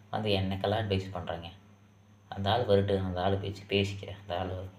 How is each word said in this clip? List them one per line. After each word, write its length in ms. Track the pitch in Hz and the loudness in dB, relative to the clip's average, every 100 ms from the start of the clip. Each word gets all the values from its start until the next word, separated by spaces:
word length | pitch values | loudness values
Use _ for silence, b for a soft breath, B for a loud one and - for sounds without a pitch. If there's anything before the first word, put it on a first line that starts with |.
| - | -8
வந்து 180 | 107 110 | -4 2
எனக்கெல்லாம் 500 | 98 95 95 101 107 | 2 2 0 0 0
advice 320 | 107 95 95 | 0 -2 -2
பண்றீங்க. 340 | 90 82 85 85 - - - - - _ - - | -8 -8 -8 -10 -16 -20 -20 -20 -20 _ -20 -12
அந்த 160 | 98 98 | -4 2
ஆள் 160 | 104 - | 2 6
வரட்டு, 280 | 98 101 98 | 6 6 2
அந்த 200 | 95 90 | 0 0
ஆள் 140 | 92 98 | 2 2
பேச்சு 260 | 98 98 - | -2 -8 -2
பேசிக்கிறேன், 500 | 101 98 - - - | 0 0 -2 -10 -14
அந்த 140 | - 90 | -6 -4
ஆள் 120 | 92 92 95 | -4 -6 -10